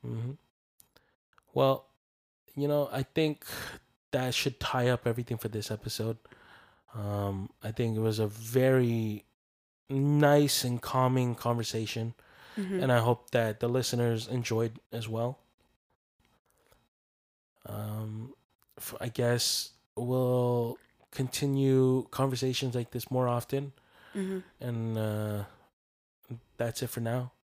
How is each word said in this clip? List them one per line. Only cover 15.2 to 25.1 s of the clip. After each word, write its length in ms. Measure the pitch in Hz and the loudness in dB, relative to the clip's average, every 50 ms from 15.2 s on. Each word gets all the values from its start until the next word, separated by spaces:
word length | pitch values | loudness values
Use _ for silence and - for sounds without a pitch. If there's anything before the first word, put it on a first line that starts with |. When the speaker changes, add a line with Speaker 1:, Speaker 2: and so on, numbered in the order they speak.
| 117 123 139 _ _ _ _ _ _ _ _ _ _ _ _ _ _ _ _ _ _ _ _ _ _ _ _ _ _ _ _ _ _ _ _ _ _ _ _ _ _ _ _ _ _ _ _ _ _ | -4 -4 -6 _ _ _ _ _ _ _ _ _ _ _ _ _ _ _ _ _ _ _ _ _ _ _ _ _ _ _ _ _ _ _ _ _ _ _ _ _ _ _ _ _ _ _ _ _ _
Speaker 1:
Um, 680 | - 104 104 107 107 107 110 110 110 107 110 113 127 - _ _ _ _ _ _ _ _ | -10 -8 -8 -6 -6 -6 -6 -6 -8 -8 -10 -10 -12 -16 _ _ _ _ _ _ _ _
f-, 180 | - - - - - | -14 -14 -12 -10 -8
I 80 | - | -8
guess 600 | 123 117 - 120 120 120 120 - - - - - - _ _ _ _ _ | -8 -4 0 2 2 2 2 2 0 0 -2 -4 -8 _ _ _ _ _
we'll 840 | - 120 123 127 131 127 123 127 127 123 123 123 120 117 117 120 - _ _ _ _ _ _ | -6 -2 0 0 2 2 4 4 4 4 2 2 2 0 -2 -4 -10 _ _ _ _ _ _
continue 960 | - - 135 127 - - 147 143 139 135 135 135 131 131 131 131 127 131 117 - | -4 -4 -4 -4 -2 -2 0 0 2 4 4 6 6 6 6 6 4 2 0 -2
conversations 640 | - - 135 135 131 117 131 131 127 - 139 127 117 | -2 0 0 0 0 0 -2 -2 -2 -2 -2 -2 -2
like 160 | 123 120 - | -2 -4 -4
this 180 | - 123 - - | -6 -8 -6 -2
more 200 | 127 127 127 120 | 0 0 2 2
often. 420 | 120 120 - - - 139 143 139 - _ _ _ _ - - - - | 0 0 -2 -2 -4 -4 -4 -6 -12 _ _ _ _ -20 -20 -10 -6
Speaker 2:
Mm-hmm. 260 | 202 190 190 190 185 185 - _ _ | -4 -4 -4 -4 -6 -8 -12 _ _
Speaker 1:
And, 380 | - 123 120 117 113 113 110 | -8 -6 -4 -4 -2 -2 -2
uh, 460 | 110 110 107 | -2 -2 -2